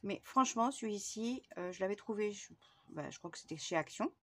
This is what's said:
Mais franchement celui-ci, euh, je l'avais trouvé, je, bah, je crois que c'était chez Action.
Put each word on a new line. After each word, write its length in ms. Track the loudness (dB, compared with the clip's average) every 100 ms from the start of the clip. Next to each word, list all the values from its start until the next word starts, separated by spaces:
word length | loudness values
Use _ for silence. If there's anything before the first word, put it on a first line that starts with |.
Mais 160 | -2 -4
franchement 480 | 2 6 6 6 2
celui-ci, 720 | 2 -2 -2 -4 -2 -2 -2 -6 -6
euh, 140 | -6
je 80 | 0
l'avais 160 | 0 0
trouvé, 340 | -2 0 0
je, 220 | -2 -12 -18 -20 -20 -12
bah, 200 | -6 -6
je 80 | -6
crois 120 | -10
que 80 | -10
c'était 180 | -8 -6
chez 200 | 0 2
Action. 360 | 0 0 -2 -2